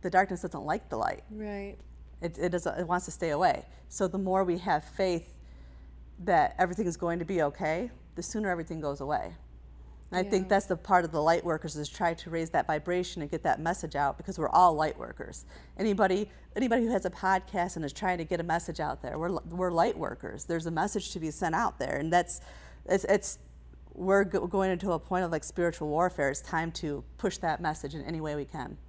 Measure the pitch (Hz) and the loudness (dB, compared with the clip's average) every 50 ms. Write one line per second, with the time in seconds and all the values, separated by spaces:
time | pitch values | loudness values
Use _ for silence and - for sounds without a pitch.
0 | - 185 170 185 196 190 190 170 - 175 - 151 - 147 160 220 - - - 113 | -6 2 4 4 4 4 0 -4 -4 -6 -6 -6 -2 -2 -2 -2 -2 -4 -4 -2
1 | 110 - - - - - 220 214 214 208 208 202 196 202 - - - - - - | 0 -2 -2 -4 -10 -14 -12 -10 -8 -8 -8 -8 -8 -10 -12 -14 -18 -18 -18 -18
2 | - - - - - 170 160 - 151 175 170 175 - 170 - - 180 160 175 180 | -18 -20 -16 -8 -8 -8 -4 -2 -2 0 0 0 0 -2 -2 -2 -2 0 0 -2
3 | 185 - 160 - - 165 147 147 185 175 - - - - - - - - - - | -2 -4 -6 -4 -2 -2 0 4 4 4 4 2 -2 -10 -18 -20 -18 -14 -4 -2
4 | 202 180 175 190 196 185 185 190 190 180 175 170 170 196 170 151 156 - - - | -2 0 0 -2 0 2 4 4 4 2 2 -2 0 0 0 0 0 -4 -2 0
5 | 196 185 175 165 170 - - - - - - - - - - - - - - - | 0 2 2 0 -2 -6 -18 -20 -20 -20 -20 -18 -18 -18 -18 -18 -20 -18 -18 -18
6 | - - - - 180 180 180 165 147 - - - 185 175 180 175 220 175 165 147 | -20 -20 -16 -8 0 4 6 6 6 6 4 2 2 2 2 0 0 0 0 0
7 | - 170 170 175 170 160 196 175 156 143 143 - 190 156 156 170 226 240 - - | 0 0 0 0 -2 0 2 2 2 2 2 0 0 0 0 0 -2 -6 -8 -14
8 | - - - - 170 - - 214 214 196 180 170 165 165 170 160 151 147 143 143 | -20 -14 -10 -8 -8 -4 -4 -2 0 0 0 -2 -2 -6 -6 -4 -4 -4 -4 -4
9 | 139 139 151 123 - - 170 - - - - - - - - - - - - - | -2 -2 -2 -2 -2 -4 -10 -14 -18 -20 -20 -20 -20 -20 -20 -20 -18 -18 -18 -20
10 | - - - 180 185 202 190 190 190 185 208 196 196 - 185 165 - - 202 180 | -14 -6 -2 -2 0 2 2 2 4 4 4 4 4 2 -2 -4 2 4 6 6
11 | 170 165 156 156 151 156 165 170 - 175 160 151 - 165 143 151 147 143 - - | 6 4 0 2 6 6 4 4 4 0 -2 -2 -2 -6 -6 -6 -8 -8 -4 0
12 | 190 170 170 165 - 175 160 165 165 160 - 160 - - 160 151 151 - 180 180 | 0 0 0 -2 -8 -6 -2 -2 -2 0 2 0 2 2 0 -2 0 0 0 0
13 | 180 180 - 185 151 147 - 160 - 165 120 - 156 165 180 - - 151 - 143 | 0 -2 -4 -6 -6 -4 -4 -2 2 0 0 2 2 -2 -2 -2 -4 -4 0 0
14 | 143 143 - - - - 160 - 160 135 - 165 185 180 160 151 156 156 - - | 0 0 0 -2 -8 -8 -4 -2 -2 4 6 8 8 8 8 6 2 0 0 -4
15 | 120 117 - - - - - - - - - - - - - - 190 220 202 190 | -10 -10 -10 -10 -12 -12 -12 -14 -14 -16 -18 -20 -20 -20 -6 -2 0 0 4 4
16 | 214 190 185 190 208 - - - - - - - 254 254 233 254 233 226 240 277 | 4 4 4 2 0 -4 -8 -20 -20 -10 -4 -2 2 2 4 2 2 2 2 0
17 | 180 185 175 - - 190 190 185 185 - - 196 175 185 - 170 160 143 - - | 0 -2 -6 -2 0 2 2 2 0 -2 -2 -2 0 0 -2 -4 -6 -6 -6 -2
18 | - 190 185 175 165 156 180 170 170 170 160 170 170 - 165 - 160 147 131 - | 0 0 0 0 -2 -2 -2 -2 0 0 0 -2 -2 -4 -6 -4 -4 -4 -4 -6
19 | - 127 135 143 160 175 190 165 - 165 165 180 185 180 170 165 170 220 - - | -6 -8 -6 -4 -4 -2 -2 -4 -6 -6 -4 -2 0 2 4 4 4 4 2 -2
20 | 160 - - - - - - - - - 165 165 160 170 165 160 170 202 - 208 | -4 -6 -6 -6 -8 -10 -10 -10 -6 -4 -4 -2 -2 -2 -2 0 0 0 0 -4
21 | 185 - - 180 160 160 151 - 190 165 160 165 233 - - - 131 135 - 139 | -4 -4 -8 -6 -4 -4 -4 -2 -2 0 0 0 0 0 -2 -4 -4 -4 -2 -2
22 | 143 160 165 175 175 175 - - - - - - - - - - - - 180 196 | 0 4 4 4 4 4 -2 -8 -8 -14 -18 -18 -18 -18 -20 -16 -2 2 2 2
23 | 190 - 196 196 - - - - - - - - - - - - - - - - | 4 4 2 4 4 0 -4 -4 -8 -20 -20 -20 -20 -20 -20 -20 -20 -20 -12 -6
24 | 180 190 196 196 196 190 180 190 - 180 - 196 190 190 185 175 190 202 175 160 | 2 4 6 6 6 4 2 0 0 2 2 2 2 2 2 0 0 0 0 0
25 | - - 190 180 185 170 165 156 - - - - 175 170 165 - 160 151 147 156 | 0 0 0 0 0 0 0 -2 -4 -4 -2 0 0 0 0 0 -4 -2 2 4
26 | 175 180 180 - 147 139 135 - - - - 165 165 165 160 - - 156 147 139 | 2 2 2 2 0 0 0 -2 -6 -2 -2 0 0 -2 -4 -4 -4 -4 -4 -4
27 | 127 - - - - 202 - - - 170 156 - 170 165 156 160 - 139 143 160 | -6 -10 -14 -2 -2 -2 -2 0 -2 -2 0 0 0 -2 -2 -2 -6 -8 -8 -8
28 | - - 170 160 156 156 147 147 143 135 - 156 127 - - - - | -6 -6 -4 -4 -4 -4 -4 -4 -6 -6 -6 -8 -8 -8 -10 -14 -16